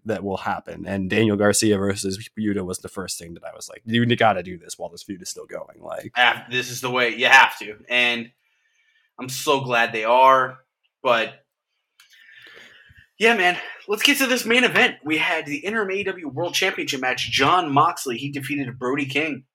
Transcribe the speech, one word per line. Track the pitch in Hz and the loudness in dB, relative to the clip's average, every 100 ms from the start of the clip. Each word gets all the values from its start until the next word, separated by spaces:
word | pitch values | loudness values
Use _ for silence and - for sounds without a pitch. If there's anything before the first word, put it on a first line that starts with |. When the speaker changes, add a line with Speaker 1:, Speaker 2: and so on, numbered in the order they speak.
| 107 | -6
Speaker 1:
that | 98 | -4
will | 98 92 | -4 -4
happen, | 104 90 - 82 82 | -4 -6 -8 -12 -6
and | 98 95 | -4 0
Daniel | 104 110 101 | 2 4 4
Garcia | 104 98 110 98 | 4 4 2 2
versus | 101 98 98 98 113 - | 0 -2 -4 -6 -10 -6
Yuta | 107 98 90 | -4 -2 -4
was | 90 | -8
the | - | -12
first | - 90 - | -12 -10 -10
thing | 85 | -14
that | 82 | -16
I | 82 | -16
was | 80 - | -16 -18
like, | - 113 | -14 -2
"You | 117 120 120 | 2 2 4
gotta | 113 95 | 4 2
do | 90 87 | -4 -12
this | - - | -14 -14
while | 85 | -14
this | 85 | -14
feud | - 92 | -12 -12
is | 90 | -12
still | - 78 | -14 -12
going." | 85 - - | -12 -14 -16
Like, | 82 85 107 123 | -12 -12 -6 0
Speaker 2:
Ah, | 120 - - | 2 0 -4
this | 123 123 | -6 -6
is | 123 | -6
the | 127 | -2
way | 127 120 | 0 0
you | 110 123 | 2 6
have | 135 113 - | 8 6 2
to, | 104 104 - | -12 -14 -4
and | 123 120 120 117 _ _ _ _ _ _ _ _ - | 0 2 0 -8 _ _ _ _ _ _ _ _ -14
I'm | 131 | -10
so | - 156 139 | -6 0 0
glad | 127 117 113 | 2 0 2
they | 110 110 | 0 2
are. | 127 131 131 127 - _ _ _ _ | 6 8 6 4 -6 _ _ _ _
But | 131 117 107 - _ _ _ _ _ _ - _ - - - - - - _ _ _ - | 2 2 0 -8 _ _ _ _ _ _ -20 _ -20 -20 -20 -20 -20 -20 _ _ _ 0
yeah, | 220 226 | 2 4
man, | 180 175 - - - | 2 0 -6 -12 -6
let's | 208 | 0
get | - 277 | 2 2
to | 262 | 2
this | 247 220 | 0 2
main | 240 | 2
event. | 240 175 247 - | 4 4 2 0
We | 143 156 | -4 -2
had | 170 165 147 | 0 -4 -6
the | 143 | -8
interim | 175 226 196 | -4 -4 -4
A | 190 | -4
E | 190 | -6
W | 185 151 | -8 -10
World | 131 175 | -6 -4
Championship | - 190 190 151 135 | -2 -2 -2 -6 -4
match. | 127 123 113 | -4 -4 -2
Jon | 131 139 180 160 | 2 4 4 2
Moxley, | 139 165 190 139 117 | 4 2 0 -6 -6
he | 139 | -8
defeated | 139 131 147 123 - | -8 -8 -6 -8 -6
Brody | 127 143 135 | -4 -4 -4
King. | 139 156 135 - | -4 -4 -6 -14